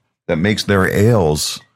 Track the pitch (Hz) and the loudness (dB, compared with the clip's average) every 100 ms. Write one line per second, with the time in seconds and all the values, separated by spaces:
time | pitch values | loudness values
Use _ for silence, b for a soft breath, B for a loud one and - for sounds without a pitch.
0 | _ _ - 82 101 104 - 98 92 87 | _ _ -6 -2 0 -2 0 0 2 2
1 | 110 113 78 76 - - - | 2 2 0 -2 -4 -10 -16